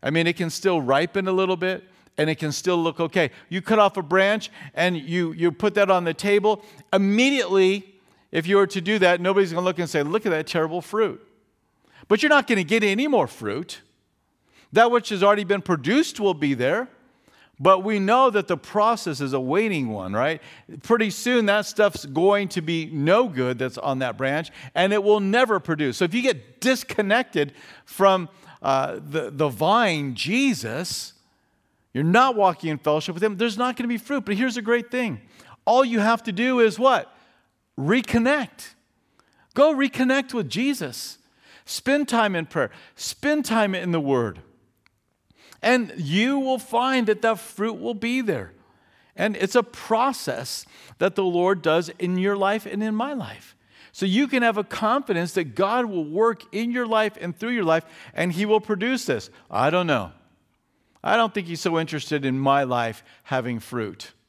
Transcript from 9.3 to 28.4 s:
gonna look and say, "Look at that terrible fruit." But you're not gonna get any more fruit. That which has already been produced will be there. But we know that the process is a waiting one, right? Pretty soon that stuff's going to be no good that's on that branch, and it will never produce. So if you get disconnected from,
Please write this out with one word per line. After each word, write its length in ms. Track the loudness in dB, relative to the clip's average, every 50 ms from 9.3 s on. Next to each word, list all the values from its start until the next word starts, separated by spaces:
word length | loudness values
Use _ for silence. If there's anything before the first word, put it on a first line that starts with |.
| 2 2 2 2 0
gonna 100 | -2 -2
look 160 | -2 -2 -2
and 120 | -6 -2
say, 120 | -2 -2 -2
"Look 220 | 0 -2 -2 -2
at 60 | 0
that 160 | -2 -2 -4
terrible 340 | -4 -2 -2 -2 -2 -4 -8
fruit." 400 | -8 -6 -2 -2 -2 -2 -2 -8 -16 _ _ _ _ _ _ _ _ _ _ _ _ _ _ -20 -2 _
But 140 | 0 2 4
you're 80 | 4
not 160 | 4 4 4
gonna 180 | 2 0 0 0
get 200 | 0 0 2 2
any 220 | 2 0 0 0
more 200 | 0 2 2 2
fruit. 560 | 0 -4 -8 -6 -6 -6 -6 -6 -10 -14 -18 _ _ _ _ _ _ _ _ _ _ _ _ _ _ _ _ _ _ 4
That 180 | 4 4 6
which 200 | 4 0 0 -2
has 120 | -2 2 4
already 220 | 4 4 4 2
been 160 | -2 -2 -2
produced 600 | 0 -2 -2 -2 0 2 2 2 2 0 -2 -2
will 120 | 0 0 0
be 220 | 0 0 -2 0
there. 340 | 0 0 0 0 0 -4 -6 -12 _ _ _ _ _ _ _ _ _ _ _ _ _
But 220 | 4 6 6 6
we 200 | 4 -2 -2 0
know 280 | 2 2 4 4 4 4
that 200 | 4 2 -2 -2
the 100 | -4 -6
process 640 | -6 -6 -2 0 2 2 2 0 -4 -8 -6 -4 -4
is 100 | -4 -2
a 80 | -2
waiting 480 | -2 0 0 0 0 0 -2 -2 -4 -4
one, 240 | -6 -6 -8 -4 -2
right? 300 | -2 0 0 -2 -4 -10 -18 -20 -20 _ _ -20 -18 -2
Pretty 260 | 0 2 2 2 0
soon 380 | -2 -4 -2 0 0 2 2
that 180 | 2 2 0 0
stuff's 400 | -4 0 2 2 2 2 -2 -12
going 440 | -6 -2 2 2 4 4 2 0 -2
to 120 | -4 -6
be 300 | -4 -4 -4 -4 -4 -6 -4
no 380 | -2 2 4 4 4 4 0
good 280 | 0 -2 -2 -2 -2 -2
that's 200 | -4 -6 -6 -6
on 220 | -4 -4 -4 -2
that 180 | -2 -4 -4 -4
branch, 320 | -4 -2 -2 -2 -4 -8 -14 -20 -20 -10 _
and 180 | 0 0 2 2
it 100 | 0 4
will 180 | 4 4 4
never 380 | 4 2 2 2 4 4 2 -2
produce. 380 | 0 -2 -2 0 0 -2 0
So 80 | 0 -2
if 80 | 0 0
you 80 | 0
get 400 | 0 0 -2 -2 -6 -20 -16 _
disconnected 960 | 0 0 0 0 -2 -8 -4 -4 0 2 2 0 0 0 0 -2 -2 -2 -4 -18 -20 -20 -20 -20 _
from, 420 | _ -2 4 4 4 6 4 0 -6 -12 -20